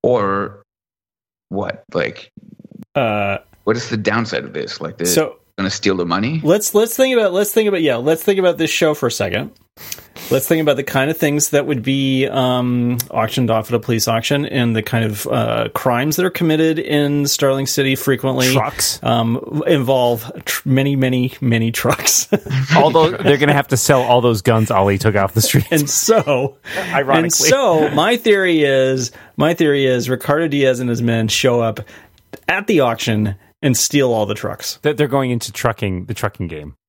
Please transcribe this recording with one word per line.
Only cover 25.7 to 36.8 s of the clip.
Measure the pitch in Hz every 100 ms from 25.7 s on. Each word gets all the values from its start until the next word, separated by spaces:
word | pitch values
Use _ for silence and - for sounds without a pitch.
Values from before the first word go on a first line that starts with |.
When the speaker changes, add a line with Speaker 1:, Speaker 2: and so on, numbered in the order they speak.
Speaker 2:
And | 160 143
so, | - - 226 151 131 135 - - -
Speaker 3:
Ironically. | - 139 135 160
Speaker 2:
and | 165
so | - 156 214 247 160 151
my | 147 185 240
theory | 233 202 185 165
is, | 143 135 131 131 120 - - -
my | 147
theory | 170 160 143 135
is | 123 117
Ricardo | 127 - 147 165
Diaz | 143 135 123
and | 123
his | 117
men | 117 113 110
show | - 127 120
up | 113 107 113 - - _ _ - -
at | 185 208
the | 185
auction | 123 113 - 107 104 95 _ _
and | 143 120
steal | - 147 127
all | 113 101
the |
trucks. | 104 - - - -
Speaker 3:
That | 147 143
they're | 143
going | 139 127
into | 120 -
trucking, | - 123 107 101 92 92
the |
trucking | 90 104 - 87
game. | 78 76 -